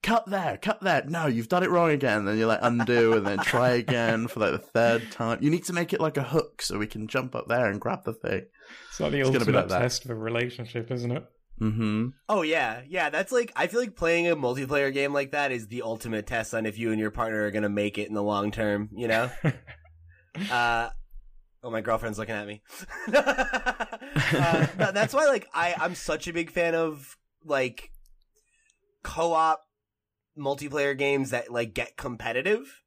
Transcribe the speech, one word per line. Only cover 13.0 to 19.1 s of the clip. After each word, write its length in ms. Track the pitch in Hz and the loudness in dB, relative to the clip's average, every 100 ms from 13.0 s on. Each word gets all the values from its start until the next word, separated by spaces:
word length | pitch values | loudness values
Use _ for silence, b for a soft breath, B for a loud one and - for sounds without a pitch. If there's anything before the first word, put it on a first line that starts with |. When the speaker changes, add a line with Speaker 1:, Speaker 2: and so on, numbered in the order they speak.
| 156 | -2
Speaker 3:
that's 200 | 151 190 | -2 0
like, 200 | 247 240 - | 0 0 -2
I 120 | 165 | 0
feel 140 | 214 | 0
like 140 | 247 - | -2 -2
playing 320 | 165 170 170 | 0 2 2
a 80 | 160 | 2
multiplayer 560 | 127 127 131 143 139 | 0 -2 0 0 0
game 220 | 135 139 | 0 0
like 180 | 143 139 | 0 -2
that 180 | 147 143 | -2 -2
is 160 | 123 107 | -2 -6
the 160 | 120 | -8
ultimate 420 | 113 113 120 110 101 | -6 -6 -4 -6 -4
test 300 | 120 110 113 | -4 -2 -2
on 100 | 110 | -4
if 140 | 101 | -2
you 100 | 117 | -2
and 100 | 110 | 0
your 120 | 107 | -2
partner 320 | 110 113 110 | -2 -2 0
are 80 | 104 | 0
gonna 180 | 104 104 | 0 0
make 300 | 101 104 104 | 0 0 -2
it 80 | 104 | -4
in 80 | 107 | -2
the 80 | |
long 260 | 104 101 104 | 0 0 0
term, 400 | 104 107 104 107 | 0 0 0 -4
you 140 | 101 | -6
know? 200 | 120 | 0